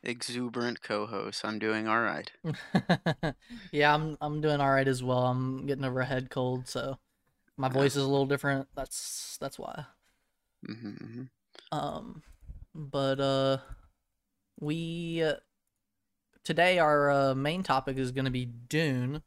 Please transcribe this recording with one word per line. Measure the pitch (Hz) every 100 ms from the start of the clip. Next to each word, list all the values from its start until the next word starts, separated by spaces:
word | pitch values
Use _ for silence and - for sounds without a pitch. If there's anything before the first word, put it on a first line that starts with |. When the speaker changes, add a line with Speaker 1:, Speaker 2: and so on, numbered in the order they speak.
Speaker 1:
exuberant | - 120 - 123 123 120 120 117
co-host. | - 104 104 104 107 104
I'm | 110 107
doing | 110 110 110
all | 110
right. | 110 76 - - 165
Speaker 2:
<laughs> | 151 - - - 165 - 151 160 135 _ 120 -
Yeah, | 147 147
I'm, | 147 156 151
I'm | 151 151
doing | 151 147
all | 139
right | 135 135
as | 127
well. | 123 127 127
I'm | 127 131 131 139
getting | 135
over | 135 127
a | 127
head | 131 131
cold, | - 127 127 127
so | 127 131 135 _ _ _ _ _ -
my | 131
Speaker 1:
Yeah. |
Speaker 2:
voice | 131 139 139
is |
a | 135
little | 139 139
different. | 139 143 135 135
That's, | - 131 - - - - -
that's | 139 -
why. | - - 123 _ _ _ _ _ _ _ -
Speaker 1:
Mm-hmm, | 113 113
mm-hmm. | - 110 117 127 _ _ - - 156
Speaker 2:
Um, | 143 - - 160 - - - - -
but, | 160 147 139 135 135
uh, | 139 135 135 135 - - - _ _ _ _ _ _ -
we, | 147 160 165 170 170 165
uh, | 160 143 _ _ _ _ _ _ _ _ _ _
today | - 160 175 180
our, | 156 147 143
uh, | 143 135 131
main | 139 175
topic | 190 131 131 135
is | 131
gonna | 127 131
be | 127 123
Dune | 117 120 151 160 127 123 151